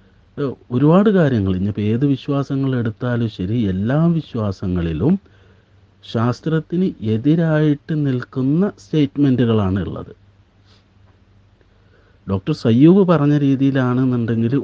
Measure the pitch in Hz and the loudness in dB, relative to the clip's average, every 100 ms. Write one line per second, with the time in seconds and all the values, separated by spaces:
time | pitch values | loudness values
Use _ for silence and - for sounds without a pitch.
0 | _ _ _ - 143 - _ 123 143 175 | _ _ _ -8 -8 -8 _ 0 4 4
1 | 208 190 151 123 95 92 101 104 104 117 | 4 4 2 2 0 0 -2 -2 -2 0
2 | 143 135 - 139 139 139 135 127 117 107 | 0 -2 -2 -4 -4 -4 -2 -2 -4 -6
3 | 123 120 117 - 92 117 104 92 107 143 | -4 -2 -4 -4 -4 -2 -2 -2 -2 0
4 | 165 165 - 123 104 95 101 90 85 78 | 0 0 -4 -6 -4 -4 -4 -4 -2 -2
5 | 113 196 - _ _ _ _ _ _ _ | 0 -2 -4 _ _ _ _ _ _ _
6 | - 117 117 123 - 160 156 170 185 - | -8 -2 -2 -2 -4 -4 -4 -4 -4 -4
7 | 107 110 139 165 165 151 156 143 - 156 | -4 -2 0 2 2 0 0 -2 -4 -4
8 | 143 127 - - 131 151 202 - - 156 | -2 -4 -6 -6 -2 0 -2 -4 -6 -2
9 | 139 - 143 127 120 110 98 98 87 76 | -2 0 0 2 2 2 0 -2 -4 -10
10 | 85 - _ _ _ _ _ _ _ _ | -14 -20 _ _ _ _ _ _ _ _
11 | _ _ _ _ _ _ _ _ _ _ | _ _ _ _ _ _ _ _ _ _
12 | _ _ - 98 123 151 - 113 151 190 | _ _ -6 -4 -4 -2 0 6 6 6
13 | 185 165 143 147 139 135 135 135 127 123 | 4 2 2 2 2 2 0 0 0 0
14 | 131 123 113 117 113 135 | 0 0 -2 -2 0 -2